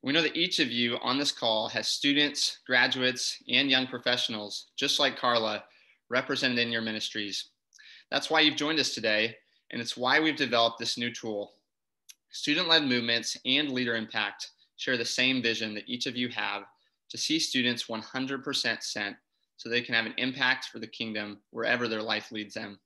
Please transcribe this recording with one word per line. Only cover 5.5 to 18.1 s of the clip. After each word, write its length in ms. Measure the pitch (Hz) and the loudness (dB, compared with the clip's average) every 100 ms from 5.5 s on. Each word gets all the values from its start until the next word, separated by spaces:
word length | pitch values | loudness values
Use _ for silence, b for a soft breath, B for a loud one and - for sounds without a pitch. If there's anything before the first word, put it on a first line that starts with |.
| 104 - b b b _ | -2 -6 b b b _
represented 500 | 123 131 135 131 120 | -2 0 0 2 2
in 140 | 117 | 2
your 80 | 117 | 0
ministries. 720 | 113 110 - 110 104 95 - _ _ - B B B | -2 -4 -6 -6 -6 -6 -10 _ _ -20 B B B
That's 200 | 139 - | -2 2
why 100 | 160 | 6
you've 160 | 151 135 | 6 6
joined 240 | 147 160 | 0 2
us 140 | 131 | 0
today, 420 | - 110 107 113 117 b b b | 0 2 2 2 -2 b b b
and 100 | - | -8
it's 180 | 117 - | -6 -2
why 200 | 123 143 | 4 4
we've 180 | 156 147 | 4 0
developed 420 | 135 117 117 - | 2 4 4 2
this 180 | 117 - | -4 -2
new 160 | 120 | -4
tool. 400 | 120 117 104 101 _ _ _ _ _ _ - _ | -4 -6 -6 -6 _ _ _ _ _ _ -20 _
Student-led 540 | - - 147 175 165 | -6 0 0 4 4
movements 520 | 147 123 117 117 113 - | 4 2 2 0 0 -6
and 280 | 127 135 151 | 0 2 2
leader 220 | 127 123 | -2 0
impact 580 | 113 107 110 101 - - b b _ | -2 -2 -2 -2 -4 -14 b b _
share 200 | - 127 | -2 0
the 80 | |
same 380 | 113 - 127 131 | 0 2 2 4
vision 320 | 117 110 110 | 0 0 -4
that 140 | 107 - | -8 -8
each 180 | 120 135 | -6 -6
of 100 | 123 | -4
you 120 | 123 | -4
have 320 | 107 104 101 98 _ _ _ _ | -2 -4 -4 -8 _ _ _ _
to 80 | 113 | -6
see 200 | - 160 | -2 0
students 480 | 156 135 123 120 - | 0 0 0 0 -4
one 140 | 113 | -8
hundred 420 | 107 | -6